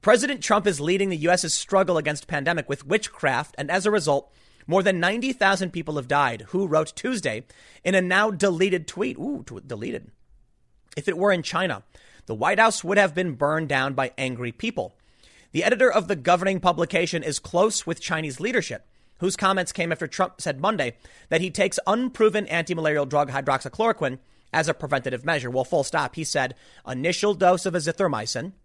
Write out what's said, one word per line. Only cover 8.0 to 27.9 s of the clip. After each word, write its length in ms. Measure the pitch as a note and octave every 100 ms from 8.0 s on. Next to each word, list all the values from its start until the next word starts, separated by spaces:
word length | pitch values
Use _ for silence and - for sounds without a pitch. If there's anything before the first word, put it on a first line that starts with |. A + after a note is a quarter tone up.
now 300 | F#3 F#3 A3
deleted 560 | F#3 G3 E3 F#3+ F3+ D#3
tweet. 300 | - A#3+ -
Ooh, 260 | C4 C#4+ -
t-, 120 | A2 C3
deleted. 440 | A2+ A2 - - - _ - _ _ _ _ _ -
If 100 | D3
it 120 | E3+
were 140 | G3+
in 100 | F#3
China, 400 | D3+ E3+ F#3 G#2 _ - - - -
the 80 |
White 240 | A2 D3+ G3+
House 240 | A3+ G#3+
would 160 | E3+ G3+
have 160 | F#3+
been 200 | D3+ F3+
burned 340 | B2+ C#3+ D#3 D#3
down 260 | C3+ C3+
by 180 | C3+ C3 -
angry 340 | C3 A#2+ A#2+
people. 440 | - A3+ A3+ F#2+ _ _ _ _ - _
The 100 | D3+
editor 280 | G3 A3+ B3+
of 180 | G#3 F3
the 80 | F#3
governing 440 | C3 F3 F#3+ F#3+
publication 600 | F#3 D#3+ D#3+ F3+ F3 E3+
is 160 | D#3 C#3
close 480 | - F3 G#3+ - -
with 140 | E3
Chinese 400 | - E3 D#3 B2+
leadership, 460 | G3 B3+ - G#2 _ _ _ _
whose 180 | F3+ F#3+
comments 360 | F#3+ F#3+ F3
came 200 | - E3+
after 140 | D#3+ D3+
Trump 340 | - F#3 -
said 200 | F3 C3+
Monday 360 | F3+ G#3+ B2+ - - - -
that 120 | E3
he 100 | F#3
takes 280 | - G3 - -
unproven 600 | A3 B3+ - A3 G#3 G3+
anti-malarial 600 | E3+ D#3+ E3+ D#3 D3+ C#3
drug 240 | C#3+ C#3+
hydroxychloroquine 880 | C#3 C#3 C3 C3+ - A3+ A3 C#3+ C3 _ _ _
as 160 | - D#3
a 60 |
preventative 500 | D3 C#3+ C#3 B2+ A#2+
measure. 260 | C#3+ D#3 B2
Well, 140 | B2+
full 200 | B2+ E3
stop. 300 | C3+ D#3 C3+ -
He 80 |
said 300 | D#3 D3 B2+ C3 - - -
initial 480 | B2+ D#3 F3 G#3
dose 320 | G3+ F3+ F3+ F#3+
of 80 |
azithromycin 800 | F3 D3+